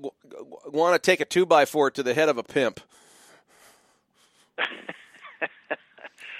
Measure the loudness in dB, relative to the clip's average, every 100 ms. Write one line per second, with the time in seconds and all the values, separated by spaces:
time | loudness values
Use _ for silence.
0 | -16 -16 _ -20 -18 -18 -8 0 2 2
1 | 2 0 0 0 4 4 4 2 0 0
2 | -2 0 0 0 -4 -2 -2 -4 -14 _
3 | _ _ _ _ _ _ _ _ _ _
4 | _ _ _ _ _ -10 -10 -10 -16 -18
5 | -20 -20 -20 -12 -12 -12 _ -10 _ _
6 | -20 -20 -20